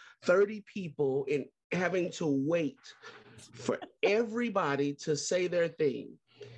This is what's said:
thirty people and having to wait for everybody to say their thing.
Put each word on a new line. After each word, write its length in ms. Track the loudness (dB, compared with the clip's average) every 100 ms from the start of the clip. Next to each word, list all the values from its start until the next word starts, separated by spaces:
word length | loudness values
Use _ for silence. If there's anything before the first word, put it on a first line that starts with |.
| -20 -4
thirty 400 | 4 4 4 0 -10
people 540 | -8 -8 -2 0 0 0
and 120 | -2 -2 _ _
having 380 | -2 0 0 -2
to 140 | -2 0
wait 500 | 0 2 0 0 -4 -20 -20 -20 -20 -20 -20 -20
for 260 | -6 -4 -4 -6 _
everybody 880 | 2 2 0 -2 0 0 2 2 0
to 220 | -2 -2 -2
say 300 | 0 0 2
their 220 | 2 0
thing. 420 | 2 0 0 -10 -18 _ -18 -18